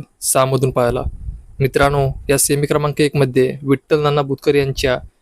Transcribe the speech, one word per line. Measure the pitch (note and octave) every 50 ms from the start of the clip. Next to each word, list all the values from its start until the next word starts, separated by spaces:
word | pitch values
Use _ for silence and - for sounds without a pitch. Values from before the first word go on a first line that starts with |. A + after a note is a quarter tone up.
| - - _ _
सहामधून | - - - C#3 C3 C3 C3 C3 C3+ C3
पाहिला. | B2+ - B2 A#2+ B2 C3 C#3 - - - - - - - - - - -
मित्रांनो, | C#3 B2+ - D3 C#3 C#3 C#3+ C#3+ C3+ C3+ C3+ - - -
या | C#3
सेमी | C#3 - - C#3+ C#3+ D3
क्रमांक | - D#3 D3+ D3 D3 C3+ -
एकमध्ये | D3+ C#3 - C#3+ C#3 C3 B2 C3 B2+ C3 C3+ C3+ C#3+
विठ्ठल | C3+ C3+ C3 - - D#3+ D3+
नाना | - C#3+ C#3+ C#3+
बुतकर | C#3+ C3+ C3+ - - D3+ C#3+
यांच्या | C#3+ C#3 C3+ C3+ - - C3 B2 C3+ - - _ _